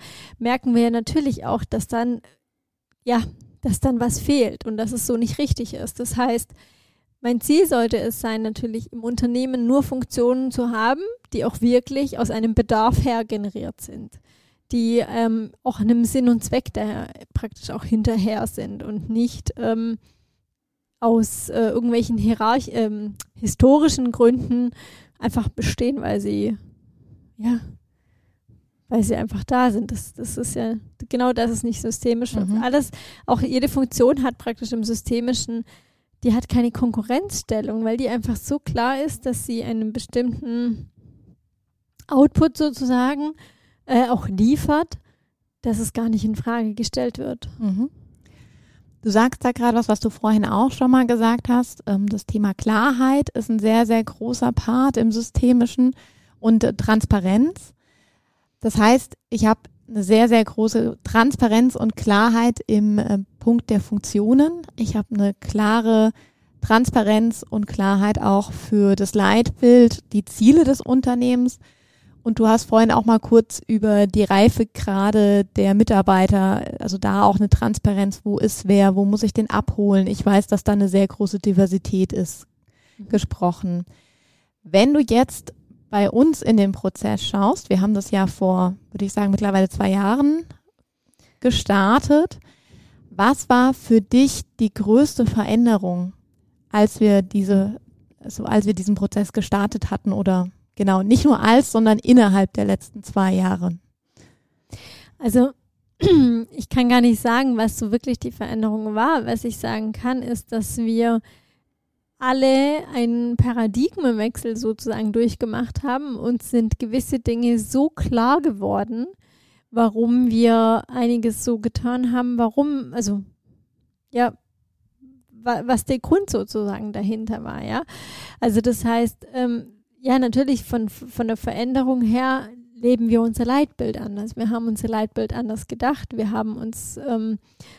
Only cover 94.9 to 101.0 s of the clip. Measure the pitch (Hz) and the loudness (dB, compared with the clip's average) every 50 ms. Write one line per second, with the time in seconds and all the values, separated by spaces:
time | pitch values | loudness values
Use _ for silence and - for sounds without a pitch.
94.9 | 220 247 294 302 - - 240 202 - 220 202 - 214 226 240 240 220 196 196 180 | 4 4 4 4 2 -2 -2 0 0 -2 0 0 2 2 4 4 2 2 0 -2
95.9 | 175 175 180 185 - _ _ _ _ _ _ _ _ _ _ _ - 214 208 208 | -4 -4 -6 -8 -10 _ _ _ _ _ _ _ _ _ _ _ 0 2 2 2
96.9 | - - 220 208 202 196 190 190 - 202 196 190 202 196 190 202 220 277 - _ | 2 2 2 4 4 4 2 0 -2 -2 0 2 2 2 2 0 -4 -10 -14 _
97.9 | _ _ _ _ _ _ - - - - - - 226 214 202 202 208 175 185 196 | _ _ _ _ _ _ -18 -16 -12 -10 -6 0 0 2 2 2 0 -2 -2 -2
98.9 | 208 185 196 202 - 208 202 - - 226 190 - - 202 202 208 - 220 - - | -2 0 -2 -2 -2 -2 -4 -2 -2 -4 -4 -2 0 0 0 -2 -2 -4 -4 -4
99.9 | 196 196 - 208 190 208 196 190 185 185 180 180 - _ _ _ _ - 202 196 | -6 -4 -4 -4 -2 0 0 0 0 0 0 -4 -8 _ _ _ _ -2 0 2
100.9 | 190 185 | 2 2